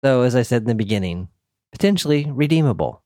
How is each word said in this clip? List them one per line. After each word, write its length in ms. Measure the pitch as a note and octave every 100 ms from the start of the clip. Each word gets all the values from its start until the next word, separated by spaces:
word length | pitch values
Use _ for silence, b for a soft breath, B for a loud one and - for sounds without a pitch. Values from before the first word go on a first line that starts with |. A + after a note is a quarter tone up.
So 200 | C3+ C3
as 120 | B2
I 80 | B2
said 200 | A#2 A#2+
in 60 | A2+
the 60 |
beginning, 540 | A2 G#2 G#2+ F#2 F2 F#2 _ _ _ _
potentially 580 | - G3 G3 D3 D3 D3
redeemable 720 | C3+ D3 D#3+ D3+ G#2+ C2+ A1+